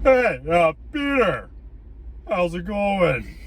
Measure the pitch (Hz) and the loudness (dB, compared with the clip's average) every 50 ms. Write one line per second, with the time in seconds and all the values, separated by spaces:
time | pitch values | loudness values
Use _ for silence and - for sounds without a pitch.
0 | - 277 262 254 247 220 180 - 131 147 165 175 170 160 156 - - - - 302 | 6 6 6 6 4 2 0 -2 -4 0 2 4 4 4 2 -2 -12 -10 -6 -4
1 | 285 285 277 269 233 190 151 117 - - - - - - - - - - - - | -2 0 2 2 2 2 0 -4 -8 -14 -18 -20 -20 -20 -20 -20 -20 -20 -20 -18
2 | - - - - - - 226 185 180 175 165 180 175 185 214 202 202 202 196 196 | -18 -16 -16 -16 -6 -4 -2 0 0 -2 -2 -6 -8 -6 -4 -2 0 0 2 2
3 | 180 160 147 120 107 - - - - | 2 2 2 0 -4 -10 -16 -16 -16